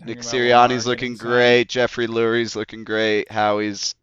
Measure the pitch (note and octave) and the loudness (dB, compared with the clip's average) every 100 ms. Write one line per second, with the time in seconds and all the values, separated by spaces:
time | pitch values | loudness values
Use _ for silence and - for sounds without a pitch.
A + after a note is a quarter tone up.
0 | A2+ A#2 A#2 B2+ A#2+ A#2+ B2 B2+ A#2 A#2+ | -14 -14 -6 0 4 6 6 2 -4 -4
1 | B2 A2 A#2 B2 B2 B2 A#2 B2+ A#2+ - | -6 -8 -2 2 4 4 2 -2 -4 -4
2 | A#2 A#2 A2+ A#2 A2+ G#2+ G#2+ A2 A2 A2 | -4 -2 0 0 -4 -6 -10 -12 -6 -2
3 | A2 G#2 - G#2+ G#2+ G#2 G#2+ G2 - - | 0 0 -2 -2 0 0 -4 -6 -10 -12